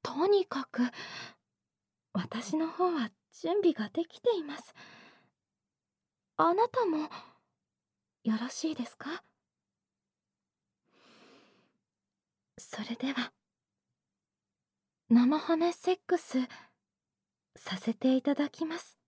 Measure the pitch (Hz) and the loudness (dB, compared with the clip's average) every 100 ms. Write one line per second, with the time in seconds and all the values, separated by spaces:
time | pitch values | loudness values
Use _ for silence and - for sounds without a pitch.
0 | - 269 381 403 359 277 - - 247 - | -6 0 4 4 4 -6 -6 0 0 -2
1 | - - - - _ _ _ _ _ _ | -14 -12 -14 -18 _ _ _ _ _ _
2 | _ 196 180 226 247 311 320 330 359 320 | _ -4 -4 -6 -2 -2 -2 0 0 2
3 | 226 _ _ - 330 403 359 - 214 - | -4 _ _ -8 -2 4 4 2 -4 -4
4 | 339 - 480 415 294 294 - - - - | -6 -2 0 0 -4 -10 -14 -18 -20 -20
5 | - - _ _ _ _ _ _ _ _ | -20 -20 _ _ _ _ _ _ _ _
6 | _ _ _ - 320 370 480 508 415 311 | _ _ _ 2 2 4 2 2 0 0
7 | 311 - - _ _ _ _ _ _ _ | -4 -12 -20 _ _ _ _ _ _ _
8 | _ _ 220 220 247 - 320 302 233 - | _ _ -2 -2 -4 -4 -4 -4 -8 -10
9 | 277 339 _ _ _ _ _ _ _ _ | -10 -10 _ _ _ _ _ _ _ _
10 | _ _ _ _ _ _ _ _ _ _ | _ _ _ _ _ _ _ _ _ _
11 | - - - - _ _ _ _ _ _ | -20 -20 -20 -20 _ _ _ _ _ _
12 | _ _ _ _ _ - - - 214 233 | _ _ _ _ _ -16 -12 -10 -8 -4
13 | 262 262 233 _ _ _ _ _ _ _ | -2 -2 -4 _ _ _ _ _ _ _
14 | _ _ _ _ _ _ _ _ _ _ | _ _ _ _ _ _ _ _ _ _
15 | _ 233 247 302 - 330 339 - - 370 | _ 6 6 2 2 2 2 0 -2 -2
16 | - 349 - 262 254 - - _ _ _ | 0 -2 0 -2 -4 -10 -20 _ _ _
17 | _ _ _ _ _ - - 190 - - | _ _ _ _ _ -14 -8 -4 -4 0
18 | 262 262 285 277 294 - 320 339 - - | 2 4 2 0 -2 -4 -6 -6 -12 -18